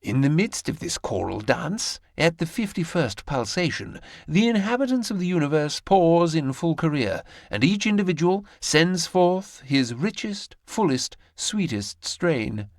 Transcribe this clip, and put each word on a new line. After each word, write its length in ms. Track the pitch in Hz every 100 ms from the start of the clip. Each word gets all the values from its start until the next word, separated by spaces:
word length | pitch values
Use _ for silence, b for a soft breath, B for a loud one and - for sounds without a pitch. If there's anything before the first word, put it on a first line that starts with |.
In 200 | - 113
the 80 | 139
midst 400 | 156 220 - -
of 100 | -
this 180 | 175 -
choral 440 | - 107 92 95
dance, 580 | 104 123 143 208 - - _ -
at 200 | 156 165
the 80 | 165
fifty-first 800 | - 214 - 165 185 139 - -
pulsation, 760 | 139 117 - 175 104 101 - B B B
the 220 | 156 226
inhabitants 640 | 226 196 247 269 254 226
of 80 | 202
the 80 | 180
universe 540 | 180 147 151 151 -
pause 520 | - 196 170 170 170
in 200 | 160 139
full 220 | 131 170 160
career, 460 | 165 147 113 82 - B B
and 140 | 104 123
each 200 | 202 214
individual 600 | 208 190 165 170 190 202 B
sends 460 | - 156 165 185 170
forth 540 | 185 180 185 196 - 131
his 280 | 139 123
richest, 600 | 117 170 220 220 202 - - _
fullest, 520 | - 202 131 - - _ _
sweetest 680 | - 214 190 110 104 - -
strain. 640 | - 180 151 107 110 104